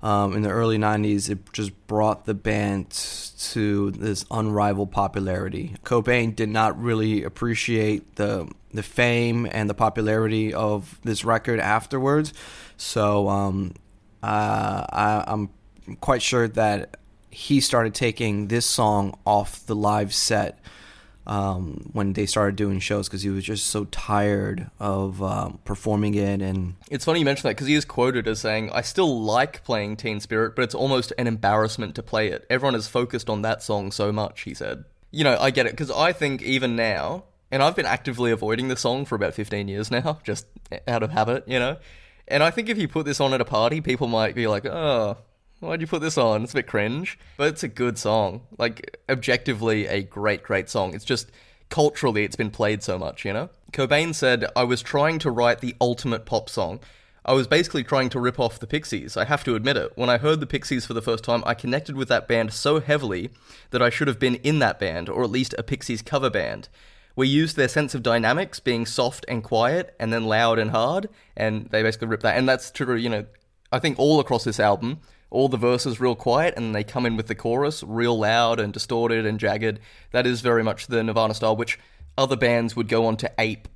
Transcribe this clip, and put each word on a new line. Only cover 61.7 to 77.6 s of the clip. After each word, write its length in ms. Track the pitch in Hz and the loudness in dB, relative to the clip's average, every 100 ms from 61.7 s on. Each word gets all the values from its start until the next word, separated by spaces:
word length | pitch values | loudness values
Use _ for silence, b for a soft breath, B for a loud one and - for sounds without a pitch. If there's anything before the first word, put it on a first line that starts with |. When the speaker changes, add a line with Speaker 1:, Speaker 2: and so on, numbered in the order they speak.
| 135 156 135 | -2 -4 -6
Speaker 2:
with 100 | 131 | 0
that 220 | 120 - | 0 2
band 240 | 120 110 | 0 0
so 260 | - 143 156 | 0 2 2
heavily 520 | 143 147 131 92 107 B B B B | 2 0 0 -4 -6 B B B B
that 100 | 123 | 2
I 80 | 120 | 2
should 180 | - 143 | 4 0
have 120 | 107 | 2
been 160 | 131 120 | 0 2
in 240 | 143 151 | 2 2
that 200 | 117 - | 2 2
band, 300 | 95 82 85 | -2 -2 -4
or 140 | - | -2
at 60 | 120 | 0
least 240 | 123 131 - | 0 -2 -4
a 60 | |
Pixies 380 | - 143 - 113 | -6 -6 -4 -8
cover 280 | - 143 131 | -2 0 0
band. 400 | 110 67 52 - b b b b - | 0 -4 -6 -12 b b b b 0
We 120 | 135 | 4
used 280 | 143 160 156 | 4 2 2
their 100 | 131 | 2
sense 260 | - 143 | 2 0
of 80 | 139 | -2
dynamics, 580 | 120 117 110 139 190 - | 2 2 4 0 -2 -4
being 280 | - 120 113 | -2 0 -2
soft 360 | - 123 135 - | 0 0 -2 -6
and 160 | 120 | -6
quiet, 520 | 110 113 120 165 185 _ | 0 2 4 2 -2 _
and 120 | 113 | -2
then 140 | 113 110 | 0 2
loud 320 | 107 117 113 | 4 4 4
and 140 | 110 | 2
hard," 380 | 110 120 180 208 b b - | 2 2 0 -4 b b -4
and 320 | 110 107 107 | -2 -2 -2
they 140 | 110 | 2
basically 240 | 110 110 113 | 2 0 -4
ripped 160 | 110 | 0
that. 120 | 110 95 | 2 2
And 140 | 131 | 2
that's 220 | 127 - | 2 -2
true, 240 | - 131 120 | -6 -2 0
you 120 | 120 | 0
know, 180 | 110 104 - _ _ _ | -4 -6 -18 _ _ _
I 60 | 127 | -2
think 220 | 160 135 | 0 2
all 200 | 143 156 | 6 6
across 240 | 135 120 | 4 0
this 160 | 123 104 | 0 2
album, 380 | 107 98 117 156 b b b | 4 4 0 -6 b b b
all 180 | 120 135 | 2 2
the 80 | 123 | 4
verses 440 | 120 123 139 110 | 2 2 0 0
real 160 | 127 117 | 0 2
quiet, 400 | 127 123 170 - | 2 2 2 0
and 160 | 113 | -4
they 100 | 107 | -2
come 220 | 107 127 123 | -4 -2 0
in 100 | 113 | -2
with 120 | 110 | -4
the 80 | 110 | -4
chorus 480 | 117 123 | -2 0